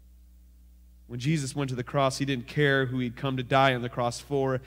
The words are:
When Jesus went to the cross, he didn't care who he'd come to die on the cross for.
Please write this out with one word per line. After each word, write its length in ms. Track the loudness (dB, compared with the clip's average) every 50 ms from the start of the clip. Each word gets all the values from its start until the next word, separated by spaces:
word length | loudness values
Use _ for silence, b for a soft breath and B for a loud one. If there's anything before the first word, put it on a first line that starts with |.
| -20 -20 -20 -20 -20 -20 -20 -20 -20 -20 -20 -20 -20 -20 -20 -20 -20 -20 -20 -20 -16
When 120 | -14 -8 -4
Jesus 360 | 0 0 0 0 -2 -4 -4
went 160 | -4 -4 -4
to 40 | -4
the 80 | -6 -6
cross, 360 | -2 0 2 2 2 2 0
he 40 | -2
didn't 220 | -2 -4 -4 -6
care 400 | -4 0 2 4 4 4 4 2
who 140 | 0 0 -2
he'd 160 | -2 -4 -4
come 200 | -4 -4 -4 -4
to 60 | -4
die 320 | -2 2 4 6 6 6 4
on 80 | 2
the 80 | -2 -4
cross 300 | -2 -2 -2 -2 -2 -6
for. 420 | -6 -4 -2 0 0 0 -2 -4 B